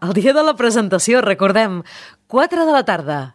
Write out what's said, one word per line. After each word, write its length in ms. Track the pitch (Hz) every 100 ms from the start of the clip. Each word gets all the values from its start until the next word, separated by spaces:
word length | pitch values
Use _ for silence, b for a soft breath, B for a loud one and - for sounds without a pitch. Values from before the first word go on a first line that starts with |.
el 120 | 175
dia 180 | 196 233
de 80 | 294
la 140 | 311 254
presentació, 640 | 240 226 202 180 220 247
recordem. 600 | 202 190 196 202 220 180 - B B B
Quatre 400 | _ 247 339 339 320
de 60 |
la 120 | 285
tarda, 340 | 240 175 143 147 131